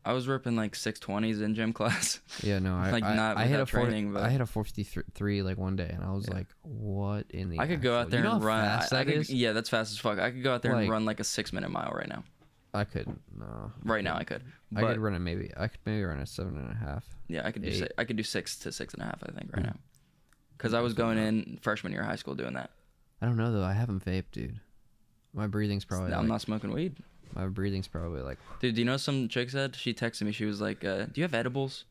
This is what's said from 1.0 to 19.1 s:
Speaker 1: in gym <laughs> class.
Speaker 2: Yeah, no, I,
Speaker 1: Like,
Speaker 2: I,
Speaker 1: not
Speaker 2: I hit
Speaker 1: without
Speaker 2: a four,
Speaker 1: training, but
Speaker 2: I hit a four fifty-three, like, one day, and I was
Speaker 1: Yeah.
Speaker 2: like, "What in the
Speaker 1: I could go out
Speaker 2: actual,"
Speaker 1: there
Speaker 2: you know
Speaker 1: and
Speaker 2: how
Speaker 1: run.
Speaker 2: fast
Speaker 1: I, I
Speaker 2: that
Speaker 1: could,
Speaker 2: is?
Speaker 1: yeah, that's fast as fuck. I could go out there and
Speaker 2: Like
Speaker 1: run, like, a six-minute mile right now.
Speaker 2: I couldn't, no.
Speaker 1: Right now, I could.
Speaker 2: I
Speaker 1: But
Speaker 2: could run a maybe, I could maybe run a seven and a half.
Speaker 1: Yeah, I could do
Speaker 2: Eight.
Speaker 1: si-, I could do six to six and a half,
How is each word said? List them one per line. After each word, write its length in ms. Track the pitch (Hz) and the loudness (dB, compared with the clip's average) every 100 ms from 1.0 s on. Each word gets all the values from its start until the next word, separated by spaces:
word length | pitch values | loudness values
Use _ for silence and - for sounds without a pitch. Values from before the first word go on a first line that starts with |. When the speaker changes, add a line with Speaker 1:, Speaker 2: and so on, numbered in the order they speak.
| - 101 110 107 | -2 0 2 2
Speaker 1:
in 160 | 107 110 | 2 2
gym 160 | 110 | 0
<laughs> 60 | 113 | 2
class. 400 | 110 92 - - - - | 2 2 0 -2 -6 -4
Speaker 2:
Yeah, 160 | 104 98 | 0 2
no, 160 | 92 90 | 2 2
I, 160 | 92 | 4
Speaker 1:
Like, 120 | 117 107 | 4 4
Speaker 2:
I, 100 | 107 | 4
Speaker 1:
not 220 | 110 104 | 4 4
Speaker 2:
I 80 | 117 | 4
hit 60 | |
Speaker 1:
without 100 | 143 | 4
Speaker 2:
a 40 | 131 | 4
four, 180 | 127 120 | 4 4
Speaker 1:
training, 260 | 107 101 | 2 0
but 80 | 101 | 2
Speaker 2:
I 80 | 107 | 4
hit 100 | 131 | 4
a 40 | 117 | 2
four 180 | - 107 | 0 -2
fifty-three, 760 | - 98 - - - 101 101 | -4 -4 -4 -6 -2 0 2
like, 140 | 95 95 | 0 0
one 180 | 92 95 | 0 0
day, 120 | 82 | -2
and 140 | 85 | -2
I 80 | 92 | -2
was 160 | 98 101 | -2 -2
Speaker 1:
Yeah. 80 | 92 | -4
Speaker 2:
like, 120 | 90 - | -6 -12
"What 640 | - 117 104 98 101 104 - | -12 -6 -2 -2 0 -2 -4
in 180 | - 92 | -6 -4
the 80 | 82 | 0
Speaker 1:
I 80 | 147 | 0
could 140 | 170 | 2
go 140 | 127 120 | 4 4
out 60 | 120 | 4
Speaker 2:
actual," 40 | |
Speaker 1:
there 80 | 120 | 4
Speaker 2:
you 40 | - | 4
know 60 | |
Speaker 1:
and 80 | 220 | 4
Speaker 2:
how 60 | 110 | 4
Speaker 1:
run. 160 | 110 104 | 4 4
Speaker 2:
fast 260 | 107 - | 2 2
Speaker 1:
I, 60 | 131 | 2
I 40 | 143 | 4
Speaker 2:
that 60 | |
Speaker 1:
could, 80 | 147 | 2
Speaker 2:
is? 80 | 151 | 2
Speaker 1:
yeah, 200 | 131 120 | 2 4
that's 160 | 110 113 | 2 2
fast 240 | 117 110 | 0 0
as 40 | 107 | 0
fuck. 220 | 117 101 | 0 2
I 100 | 104 | 2
could 120 | 127 | 2
go 100 | 131 | 2
out 80 | 123 | 2
there 120 | 117 | 4
and 80 | 117 | 4
Speaker 2:
Like 80 | 104 | 4
Speaker 1:
run, 160 | 110 110 | 4 2
like, 160 | 107 | 0
a 20 | |
six-minute 480 | 107 - 107 - 92 | -2 -2 -2 -2 -2
mile 200 | 87 - | -2 -2
right 180 | - - | -4 -6
now. 160 | - - - - _ _ | -8 -10 -20 -20 _ _
Speaker 2:
I 100 | 104 104 | -2 -2
couldn't, 360 | - - - - 52 | -2 -4 -8 -12 -14
no. 340 | 53 55 73 - | -10 -8 -10 -6
Speaker 1:
Right 200 | 110 110 | 0 2
now, 140 | 92 80 | 2 -2
I 60 | - | -2
could. 160 | - 127 - - 107 | -6 -8 -20 -6 2
Speaker 2:
I 60 | |
Speaker 1:
But 60 | 110 110 | 2 2
Speaker 2:
could 40 | |
run 140 | 107 | 0
a 60 | 92 | 0
maybe, 320 | 87 87 - - | -2 -2 -6 -4
I 120 | 107 | -4
could 100 | - - | -4 -2
maybe 180 | 107 | -2
run 160 | 95 71 | 0 -2
a 60 | 69 | -6
seven 320 | - 92 73 | -6 -6 -6
and 120 | 64 | -6
a 40 | 110 | -6
half. 300 | 71 71 - - - | -4 -6 -8 -12 -6
Speaker 1:
Yeah, 160 | 82 123 | -2 -2
I 40 | |
could 80 | 226 | -2
do 80 | - | -2
Speaker 2:
Eight. 60 | 95 | -2
Speaker 1:
si-, 80 | - - | -2 -2
I 60 | |
could 140 | 117 110 | -2 0
do 60 | |
six 340 | 110 104 - - | 0 -2 -4 -6
to 120 | - | -8
six 200 | - - - | -6 -8 -6
and 80 | |
a 20 | |
half, 180 | - | -6